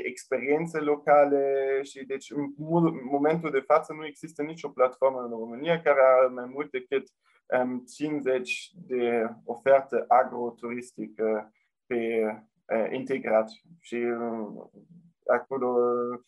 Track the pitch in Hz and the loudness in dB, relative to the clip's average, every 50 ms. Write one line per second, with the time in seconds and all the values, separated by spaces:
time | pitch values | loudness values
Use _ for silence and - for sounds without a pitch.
0 | - 131 127 - - - 131 123 123 139 147 156 170 165 160 156 151 147 147 143 | 0 -4 -8 -10 -8 -4 -4 -2 0 0 0 0 0 -2 -6 -4 -2 -2 -2 0
1 | - 151 147 147 143 143 143 139 139 139 135 135 135 135 135 135 139 139 - 135 | 4 4 6 6 6 6 4 2 2 2 0 0 0 0 -2 -2 -4 -6 -12 -14
2 | 135 131 135 135 - - - 147 143 139 143 - 151 156 165 170 170 160 - 135 | -10 -8 -10 -10 -10 -10 -8 -8 -8 -8 -8 -10 -4 0 2 4 4 2 2 -2
3 | 123 127 143 139 143 151 165 170 160 151 143 131 - - 151 160 - - 156 156 | -6 -4 -2 0 2 2 2 0 -2 -2 -2 -2 2 2 2 2 2 0 -10 -12
4 | 156 151 143 - - 151 - - 147 156 165 170 - 147 135 127 127 127 127 - | -12 -12 -14 -14 -18 -14 -10 -8 -8 -8 -8 -10 -12 -6 -2 0 0 0 2 2
5 | 135 135 131 127 123 117 117 113 113 117 117 123 147 170 170 165 165 147 143 135 | 0 0 0 0 -6 -8 -8 -8 -10 -10 -10 -6 -2 -2 -2 0 2 2 4 6
6 | 131 131 127 127 131 127 127 123 123 127 131 139 147 143 - 127 127 - 139 135 | 6 8 8 6 6 4 2 -2 -10 -8 -8 -8 -8 -6 -6 -8 -6 -4 -4 -4
7 | - - _ _ _ _ _ _ _ - - 127 127 127 127 123 123 - - - | -4 -6 _ _ _ _ _ _ _ -2 0 0 0 0 -4 -6 -8 -12 -12 -8
8 | 147 151 151 143 127 127 131 127 123 - - - - - _ - - - 127 123 | -6 -4 -4 -2 0 0 0 0 -2 -4 -8 -8 -10 -14 _ -18 -10 -6 -4 -2
9 | 120 120 117 117 110 110 113 - - - 117 - - 135 139 135 131 - 123 113 | 0 0 2 0 0 -2 -6 -8 -10 -10 -8 -2 4 6 6 6 4 2 -2 -2
10 | - - 120 - 110 117 120 120 120 120 117 - 120 117 120 123 123 - - - | 2 4 4 4 4 4 0 -6 -6 -6 -6 -8 -10 -8 -8 -8 -10 -12 -12 -12
11 | 110 107 110 - 113 110 110 107 110 - _ _ _ _ _ _ _ - 123 117 | -12 -10 -6 -4 -2 0 0 -2 -4 -8 _ _ _ _ _ _ _ -6 -4 -4
12 | 117 113 117 113 110 107 110 110 - _ _ _ _ - 107 113 104 - - 131 | -2 -2 0 0 0 -2 -2 -6 -12 _ _ _ _ -4 -2 -2 -2 -2 -4 -6
13 | 131 131 135 123 - 113 110 110 110 - - - _ _ - - _ - 117 120 | -6 -4 -6 -4 0 2 2 2 2 0 -4 -18 _ _ -20 -20 _ -8 -6 -4
14 | 120 120 117 117 117 117 113 113 107 101 - - - - _ 101 - _ - - | -2 -2 -2 -2 -4 -4 -6 -6 -8 -10 -12 -14 -18 -18 _ -20 -20 _ -20 -20
15 | - _ _ _ - - - - - - 135 131 123 123 123 120 120 120 120 123 | -20 _ _ _ -2 0 0 0 0 -2 -6 -4 -2 0 2 2 2 2 0 -2
16 | 120 120 123 120 _ | -2 -4 -8 -10 _